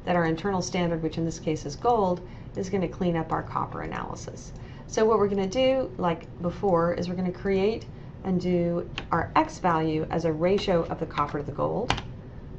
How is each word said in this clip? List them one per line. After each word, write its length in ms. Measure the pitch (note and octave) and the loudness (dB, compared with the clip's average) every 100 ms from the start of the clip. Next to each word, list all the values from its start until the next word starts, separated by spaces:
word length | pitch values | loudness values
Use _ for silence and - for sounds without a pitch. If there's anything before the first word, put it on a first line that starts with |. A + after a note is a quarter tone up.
| - | 0
that 100 | F3 | 2
our 100 | E3 | 2
internal 360 | E3 G3+ F#3+ | 2 0 0
standard, 400 | E3+ F3+ E3+ E3 | 0 0 0 0
which 160 | D#3+ E3 | -2 -2
in 80 | E3 | -2
this 140 | D#3+ | -2
case 260 | - D#3 C#3+ | -2 -2 -4
is 100 | C#3+ | -2
gold, 460 | A#3+ A#3 F#3 F3 - - - G3 | 2 4 4 0 -4 -12 -10 -6
is 140 | F#3 | -2
gonna 180 | G3 E3+ | 0 -2
clean 280 | - F3+ E3 | 0 0 0
up 160 | D#3+ | 0
our 100 | D#3+ | -2
copper 400 | - - - D#2 | -2 -4 -4 -6
analysis. 720 | D#2 A#1+ G1+ - - - - - - - - | -6 -6 -8 -8 -10 -12 -12 -12 -12 -14 -4
So 200 | - A3 | 2 6
what 120 | A3 | 6
we're 120 | G3+ | 4
gonna 180 | G3 F#3+ | 2 0
do, 420 | B3 C4 C4 B3+ - | 4 4 4 0 0
like 300 | F3 E3 - - | 0 0 -4 -6
before, 520 | F3 - G3+ E3+ E3+ | -4 0 4 4 4
is 160 | F3 F3 | 2 -2
we're 60 | F3+ | -2
gonna 160 | F3+ | -2
create 560 | F3+ G3+ F#3+ G3+ A#3 - - - - G3 | -2 0 2 2 0 -6 -14 -14 -8 0
and 140 | F3+ | 0
do 480 | F3+ F3 E3+ E3+ - - - | 4 2 2 0 -4 -6 -2
our 200 | E3+ - - | 0 2 2
X 220 | D#4 - | 2 0
value 480 | F#3 D#3+ D#3+ D#3 D#3+ | 0 2 2 0 0
as 140 | E3 E3 | 0 0
a 60 | |
ratio 520 | D#3 F3+ G3+ G#3 E3+ | 2 4 4 4 2
of 160 | E3 D#3 | 2 -4
the 60 | D#3+ | -4
copper 320 | D3+ D3 D3 | -2 -2 -2
to 60 | D3 | -4
the 60 | |
gold. 420 | D3 D3 D#3+ B3 - - - - - - | -2 0 0 0 0 -4 -12 -14 -14 -14